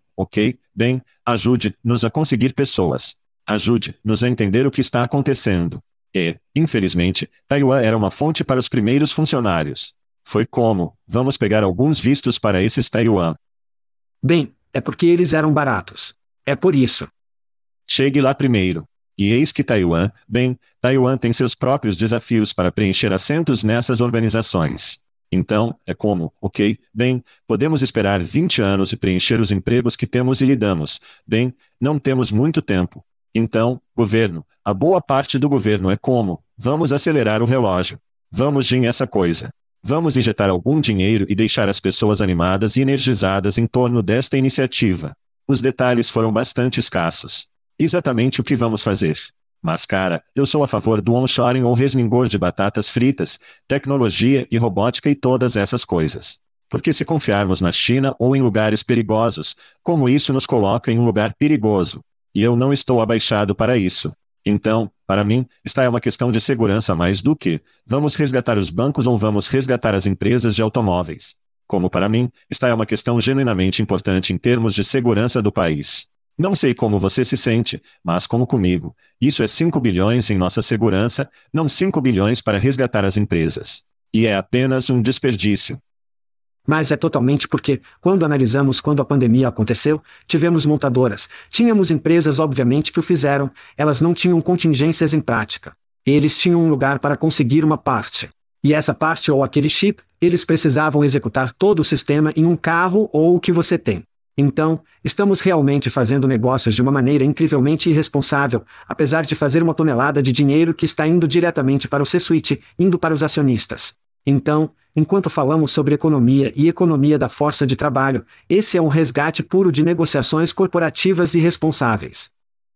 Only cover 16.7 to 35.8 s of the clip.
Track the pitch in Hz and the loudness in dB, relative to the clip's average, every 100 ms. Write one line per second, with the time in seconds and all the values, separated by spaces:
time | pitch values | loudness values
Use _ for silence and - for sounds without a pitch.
16.7 | 143 123 - - _ _ _ _ _ _ | 2 2 -2 -8 _ _ _ _ _ _
17.7 | _ - - 135 135 135 139 139 117 92 | _ -6 0 0 2 2 2 0 2 0
18.7 | 82 78 _ _ - 101 117 156 - 139 | -2 -8 _ _ -2 0 2 0 -2 -2
19.7 | 113 90 82 98 - - 110 127 127 _ | 0 2 2 0 -4 -6 -2 -2 -2 _
20.7 | _ 123 135 127 131 117 117 127 - 127 | _ 0 2 2 0 0 0 -2 -2 -2
21.7 | 139 110 90 110 120 - 117 107 - 90 | 0 -2 -2 0 -2 0 0 0 0 -2
22.7 | - 104 95 110 95 - 151 165 123 107 | 0 0 0 0 -2 -2 -2 0 0 0
23.7 | 117 120 123 120 117 113 110 110 92 78 | -2 0 0 0 0 0 0 -2 -2 -2
24.7 | 62 - - _ _ _ 92 85 107 113 | -2 -6 -6 _ _ _ -4 0 0 -2
25.7 | 110 - - 107 98 80 - 101 - 104 | -4 -10 -6 -2 -2 -4 -8 -8 -2 -2
26.7 | 120 _ 107 123 127 - _ - 107 143 | -2 _ -4 -2 -2 -6 _ -6 -2 0
27.7 | 156 135 - 101 98 87 143 170 - 101 | 0 0 0 0 0 -2 -2 0 0 0
28.7 | 98 98 110 101 92 - 113 110 101 - | 0 -2 -2 -2 0 0 0 0 -2 0
29.7 | 120 120 - - 123 127 131 135 135 104 | 0 0 -2 -4 -2 0 0 2 2 0
30.7 | 90 73 - - - - 107 123 123 _ | -2 -2 -6 -10 -20 -4 -2 -2 -4 _
31.7 | _ 127 151 135 131 120 107 143 160 - | _ -2 -2 0 0 0 0 0 0 -2
32.7 | 95 90 - - _ _ 110 113 113 113 | -2 -2 -6 -20 _ _ -4 -2 0 0
33.7 | 127 - - 113 110 110 82 76 _ - | -2 -6 -4 0 2 0 -4 -12 _ -6
34.7 | 98 151 185 - 135 139 139 143 139 107 | -2 2 2 0 -2 0 -2 0 0 0
35.7 | 104 | 0